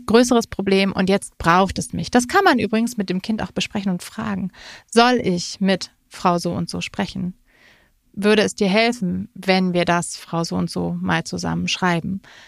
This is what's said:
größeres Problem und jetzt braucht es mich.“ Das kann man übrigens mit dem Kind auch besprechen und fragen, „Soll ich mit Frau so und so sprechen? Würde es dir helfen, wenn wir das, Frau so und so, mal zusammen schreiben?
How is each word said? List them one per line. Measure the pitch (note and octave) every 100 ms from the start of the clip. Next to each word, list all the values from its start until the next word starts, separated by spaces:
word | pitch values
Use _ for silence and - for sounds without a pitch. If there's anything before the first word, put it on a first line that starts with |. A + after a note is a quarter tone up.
| -
größeres | A3+ B3 A#3+ -
Problem | - G3 G3 G3
und | - F#3+
jetzt | G3 - -
braucht | E3+ F3 G3 -
es | -
mich.“ | E3+ E3+
Das | B3 B3
kann | F#4+
man | F#4+ B3+
übrigens | G#3+ A3 A#3 -
mit | F#3+
dem | F#3
Kind | - G#3+
auch | G3
besprechen | - - G#3+ G3
und | F3+
fragen, | - - A3 G3 F#3+ - - - -
„Soll | A3+ A#3+ B3
ich | F3+ F3 - -
mit | F#3+ F#3 - _ _
Frau | - F#3 F3
so | F3
und | F3 E3+
so | F3
sprechen? | - - G3 - F3+ - _ _ _ _ _ _ _
Würde | - G#3 G#3+
es | G3 -
dir | G3+
helfen, | G#3 A#3 A#3 F3+ F#3 G3+
wenn | - F#3+ F#3+ F#3
wir | F3 F3
das, | F3 E3+ -
Frau | - E3+
so | E3 F3
und | F3
so, | F3+ E3+ F3
mal | F#3 E3
zusammen | - F3+ F3 E3 F3+
schreiben? | - F3+ E3+ - G3 - -